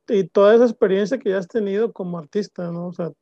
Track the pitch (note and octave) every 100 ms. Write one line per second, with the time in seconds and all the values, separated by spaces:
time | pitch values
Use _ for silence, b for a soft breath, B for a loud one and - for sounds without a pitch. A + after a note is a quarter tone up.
0 | - G#3+ F#3 - G3+ A3+ B3 A3+ G3+ F#3+
1 | G3+ C4 - F#3+ F3+ A#3+ G3+ G3 A3+ -
2 | F3+ F3 D3 G#3 G3+ - F3 E3+ F3 F3
3 | E3 -